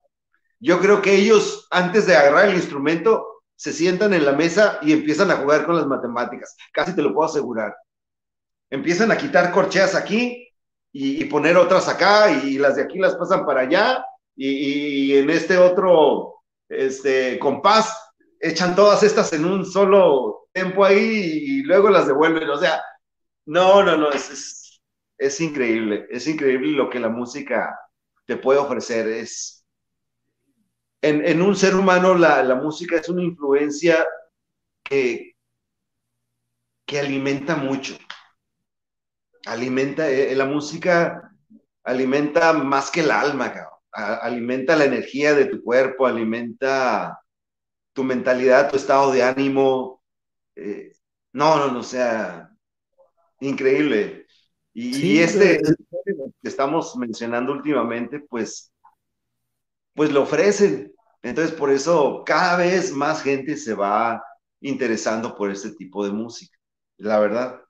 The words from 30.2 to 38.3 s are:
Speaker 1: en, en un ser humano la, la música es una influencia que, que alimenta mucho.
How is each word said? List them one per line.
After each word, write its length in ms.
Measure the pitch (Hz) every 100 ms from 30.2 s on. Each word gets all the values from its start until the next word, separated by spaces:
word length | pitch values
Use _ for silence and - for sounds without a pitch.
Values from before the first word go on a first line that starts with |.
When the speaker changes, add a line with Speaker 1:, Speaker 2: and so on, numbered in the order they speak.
| _ _ _ _ _ _ _ _
Speaker 1:
en, 240 | 151 147 170
en 160 | 160
un 140 | 196 196
ser 200 | 190 190
humano 400 | 196 180 185 175
la, 280 | 160 139
la 120 | 131 127
música 420 | 151 151 175 165
es 120 | 170
una 140 | 180
influencia 840 | 175 - 143 139 147 151 170 160 - - - _ _ _ _ _
que, 520 | - 139 123 113 - _ _ _ _ _ _ _ _ _ _ _ _ _ _ _ -
que 140 | 143
alimenta 560 | 139 135 139 139 - 151
mucho. 420 | 135 135 - - - - _